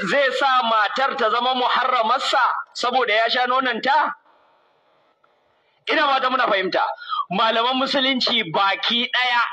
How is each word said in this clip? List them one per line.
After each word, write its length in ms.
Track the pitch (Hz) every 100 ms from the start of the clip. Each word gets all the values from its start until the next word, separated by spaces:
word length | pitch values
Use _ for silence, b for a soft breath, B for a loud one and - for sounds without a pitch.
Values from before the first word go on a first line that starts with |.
| 190
zai 200 | 269 262
sa 280 | 254 277 254 233
matar 500 | 220 202 - 262 -
ta 140 | 220
zama 240 | 233 247
muharramarsa 880 | 254 240 233 254 254 226 262 - - - - -
saboda 400 | - 240 254 226
ya 160 | 214 226
sha 160 | 247 247
nononta? 680 | 262 254 226 254 294 - - _ _ _ _ _ _ _ _ _ _ _ _ _ _ _ _ -
Ina 140 | 294 285
fata 220 | 269 254
muna 180 | 254 226
fahimta. 340 | 196 185 165 - - B B B
Malaman 460 | 185 226 226 240 262
musulunci 680 | 262 285 262 262 - 233 170
baki 580 | 170 196 190 - 233 247
ɗaya 320 | 240 247 247 240